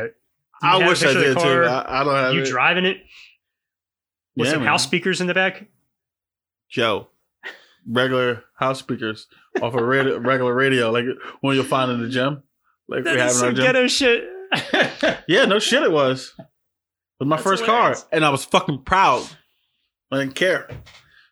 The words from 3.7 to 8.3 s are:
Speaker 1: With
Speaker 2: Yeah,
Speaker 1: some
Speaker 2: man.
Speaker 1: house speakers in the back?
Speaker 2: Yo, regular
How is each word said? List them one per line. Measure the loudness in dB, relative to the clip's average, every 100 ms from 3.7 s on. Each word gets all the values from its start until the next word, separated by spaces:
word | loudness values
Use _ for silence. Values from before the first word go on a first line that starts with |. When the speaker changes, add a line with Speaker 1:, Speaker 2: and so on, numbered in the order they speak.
| _ _ _ _ _ _ -4
Speaker 1:
With | -2
Speaker 2:
Yeah, |
Speaker 1:
some | 0
Speaker 2:
man. | -2
Speaker 1:
house | -2
speakers | -2 -4 -2 -4
in | -2
the |
back? | -2 -2 -4 -16 _ _ _ _ _ _ _ _ _ _
Speaker 2:
Yo, | -4 -2 -2 -6 _ _ _ -20 -20 _ _ -6
regular | 0 0 0 0